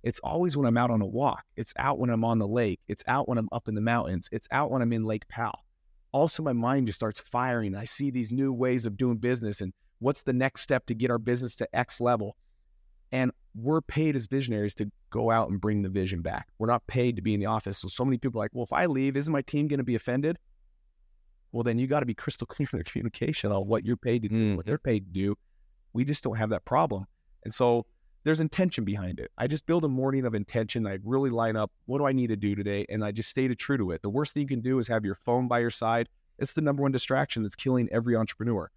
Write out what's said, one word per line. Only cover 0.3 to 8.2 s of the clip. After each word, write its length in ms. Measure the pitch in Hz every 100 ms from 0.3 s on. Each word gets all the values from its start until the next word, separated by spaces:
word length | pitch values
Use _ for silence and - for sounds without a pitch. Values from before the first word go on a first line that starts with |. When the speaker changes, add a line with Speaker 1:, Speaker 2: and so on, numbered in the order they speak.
| 165 180 143
Speaker 1:
when 100 | 131
I'm 100 | 117
out 140 | 123
on 120 | 113
a 40 | 98
walk. 380 | 113 139 - - -
It's 160 | - -
out 200 | 135 143
when 120 | 123
I'm 140 | 113
on 140 | 113 113
the 100 | 101
lake. 320 | 120 110 90 -
It's 140 | 104 -
out 220 | 131 -
when 100 | 120
I'm 100 | 110
up 160 | 120 -
in 60 |
the 60 | 107
mountains. 480 | 113 120 - 92 -
It's 160 | - -
out 200 | 131 147
when 120 | 127
I'm 100 | 117
in 120 | 113
Lake 220 | 110 107 -
Powell. 360 | - 113 - _ _ _ _ _
Also, 300 | 135 160 -
my 100 | 156
mind 340 | 120 117 139 117
just 120 | -
starts 220 | 110 -
firing. 540 | - 123 127 120 104
I 100 | 98
see 260 | 117 - 143
these 220 | 127